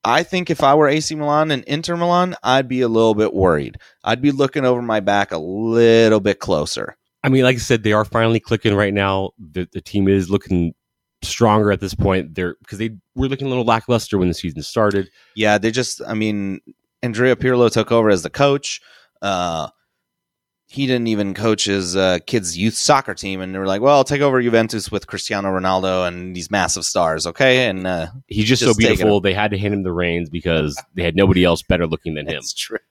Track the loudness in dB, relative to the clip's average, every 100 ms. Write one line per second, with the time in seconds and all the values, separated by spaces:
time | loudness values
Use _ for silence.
0 | 0 0 0 -6 -4 0 4 4 4 2
1 | -4 -6 -2 0 0 -4 -4 -6 -4 -2
2 | 0 2 0 -2 0 0 0 0 2 4
3 | 2 2 0 2 2 2 -2 -12 -20 _
4 | -4 0 0 2 -2 0 0 0 0 -2
5 | 0 0 0 -4 -6 -4 0 4 6 6
6 | 6 4 2 -2 -2 -2 -2 -6 -10 -14
7 | _ _ 2 4 4 2 0 0 2 2
8 | 2 0 2 0 0 0 2 2 2 2
9 | 0 -2 -4 _ -12 -10 -8 -10 -6 0
10 | 2 2 2 -4 0 0 0 -4 _ _
11 | _ _ -12 0 2 4 2 0 -4 -2
12 | 0 0 -2 -6 -6 -8 _ -8 -8 -8
13 | _ -6 -4 -4 -4 -2 2 2 2 -2
14 | 2 0 0 0 -8 -8 -6 0 2 0
15 | -4 _ _ -2 2 2 2 -2 -4 -8
16 | -6 -4 -2 -2 -6 -8 -14 _ _ _
17 | -6 0 2 2 2 4 4 2 2 2
18 | 4 2 0 0 0 0 -4 -12 _ _
19 | _ _ -4 -2 -2 -4 -8 _ _ _
20 | _ _ _ _ _ _ _ -4 0 0
21 | 0 -2 -2 -2 0 0 0 -2 -2 0
22 | 2 0 -2 -4 -4 -2 -2 -2 2 2
23 | 0 -10 -8 -8 -8 -6 -4 0 4 4
24 | 2 0 2 2 2 2 0 -4 -6 -8
25 | -8 -12 -6 -4 -2 -2 0 0 0 -2
26 | -2 -6 -12 -12 -4 -2 -2 -4 -4 0
27 | 0 -2 -6 0 2 2 0 -2 -4 -4
28 | -6 -12 _ -2 0 2 2 2 2 2
29 | 2 2 2 0 -2 -2 -2 -2 -2 -2
30 | -2 -2 -4 -6 -2 0 0 -6 -12 -4
31 | -2 2 2 4 4 2 0 -2 0 -6
32 | -8 -8 -8 -10 -10 -12 -10 -12 _